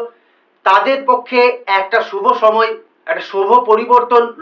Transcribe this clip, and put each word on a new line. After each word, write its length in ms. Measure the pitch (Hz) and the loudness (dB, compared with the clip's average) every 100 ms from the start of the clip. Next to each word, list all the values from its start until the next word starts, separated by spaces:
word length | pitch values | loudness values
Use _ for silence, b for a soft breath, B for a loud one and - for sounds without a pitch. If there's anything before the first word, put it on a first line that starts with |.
| 233 b b b b b 196 | -2 b b b b b 0
তাদের 340 | 196 254 269 269 | 2 2 -2 0
পক্ষে 320 | 247 - 247 247 - - 196 | 0 0 0 2 0 -4 -4
একটা 200 | 190 220 - | -2 -4 -4
শুভ 160 | 196 190 - | -4 -2 2
সময়, 280 | 214 220 226 - _ _ - | 2 2 -2 -4 _ _ -8
একটা 140 | - - | -8 -6
শুভ 180 | 196 196 247 208 | -4 2 2 2
পরিবর্তন 540 | 220 240 247 - 240 233 - | 0 2 0 2 0 0 -4